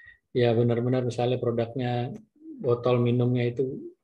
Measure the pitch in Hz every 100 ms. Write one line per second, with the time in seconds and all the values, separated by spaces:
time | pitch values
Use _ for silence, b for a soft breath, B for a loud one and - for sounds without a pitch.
0 | B B _ 127 120 113 120 117 123 127
1 | 123 113 123 127 120 117 113 135 123 123
2 | 120 107 - _ 320 285 147 120 127 123
3 | 120 123 123 127 120 120 131 160 - -